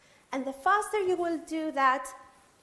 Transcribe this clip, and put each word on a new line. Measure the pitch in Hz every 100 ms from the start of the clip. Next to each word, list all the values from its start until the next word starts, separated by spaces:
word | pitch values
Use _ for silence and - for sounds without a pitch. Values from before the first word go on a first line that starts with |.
| _ _ _
And | 269 262
the |
faster | 262 370 403 427 427
you | 370 359
will | 339 330 -
do | 320 311
that, | 277 269 269 269 - - - _ _